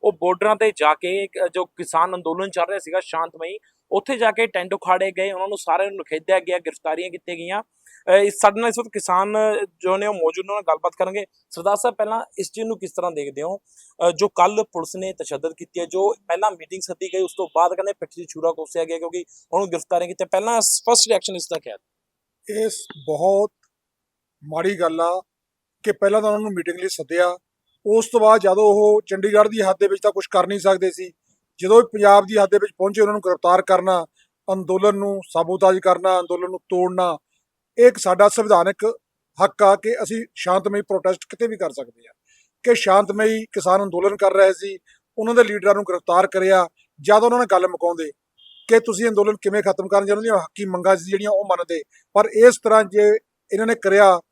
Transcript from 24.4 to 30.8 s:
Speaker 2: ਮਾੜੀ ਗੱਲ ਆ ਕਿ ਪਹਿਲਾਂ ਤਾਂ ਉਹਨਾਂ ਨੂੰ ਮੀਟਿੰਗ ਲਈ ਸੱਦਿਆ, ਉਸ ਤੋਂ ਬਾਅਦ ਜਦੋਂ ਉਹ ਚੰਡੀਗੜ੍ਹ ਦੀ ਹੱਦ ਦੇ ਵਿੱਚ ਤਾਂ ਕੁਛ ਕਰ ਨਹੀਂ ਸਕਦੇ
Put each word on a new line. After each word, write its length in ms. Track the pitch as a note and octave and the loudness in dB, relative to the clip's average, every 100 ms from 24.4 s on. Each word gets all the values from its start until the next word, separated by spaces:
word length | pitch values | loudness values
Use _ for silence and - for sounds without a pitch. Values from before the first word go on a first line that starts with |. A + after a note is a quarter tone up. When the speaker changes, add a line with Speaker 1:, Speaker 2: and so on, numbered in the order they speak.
| D3 | -10
Speaker 2:
ਮਾੜੀ 340 | D#3 F3+ G3 | -4 -2 0
ਗੱਲ 220 | E3+ D#3+ | -2 0
ਆ 200 | E3 F#3 - _ _ _ _ _ | -2 -2 -8 _ _ _ _ _
ਕਿ 80 | - | -6
ਪਹਿਲਾਂ 300 | G3+ G3 G#3+ | 0 2 2
ਤਾਂ 80 | G#3+ | 0
ਉਹਨਾਂ 120 | G#3 | -2
ਨੂੰ 100 | G#3+ | -4
ਮੀਟਿੰਗ 280 | F#3+ E3 F3 | -6 -8 -6
ਲਈ 80 | F#3 | -8
ਸੱਦਿਆ, 480 | - D3 E3+ F3+ F3+ _ _ _ _ - | -8 -6 0 0 0 _ _ _ _ 0
ਉਸ 220 | A3 A3 | 0 2
ਤੋਂ 80 | A#3 | 4
ਬਾਅਦ 220 | G#3+ A3 | 6 6
ਜਦੋਂ 120 | G3 F#3+ | 4 4
ਉਹ 440 | G#3+ G3+ G#3 G#3 - | 4 4 4 4 0
ਚੰਡੀਗੜ੍ਹ 440 | G3 G3 G#3 G#3+ | -4 0 4 2
ਦੀ 120 | A3 | 2
ਹੱਦ 160 | F#3+ F#3+ | 0 2
ਦੇ 80 | G3+ | 0
ਵਿੱਚ 140 | G3 | 0
ਤਾਂ 100 | G#3 | -2
ਕੁਛ 160 | G3 - | -2 -2
ਕਰ 200 | G3 F3 | 0 0
ਨਹੀਂ 120 | G3+ | 0
ਸਕਦੇ 320 | F3+ F#3+ | 0 0